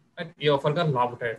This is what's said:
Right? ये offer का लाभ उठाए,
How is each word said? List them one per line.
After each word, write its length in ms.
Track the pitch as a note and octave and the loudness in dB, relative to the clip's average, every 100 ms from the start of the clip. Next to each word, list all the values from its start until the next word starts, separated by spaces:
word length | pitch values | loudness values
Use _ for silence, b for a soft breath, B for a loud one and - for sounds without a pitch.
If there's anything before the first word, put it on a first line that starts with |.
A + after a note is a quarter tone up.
| _ - | _ -14
Right? 140 | E3+ - | -14 -4
ये 80 | D3 | 2
offer 240 | C#3+ D3+ | 2 2
का 100 | D3 | 0
लाभ 300 | D#3+ B2+ A#2+ | 0 2 0
उठाए, 220 | A#2+ A#2+ | -2 -6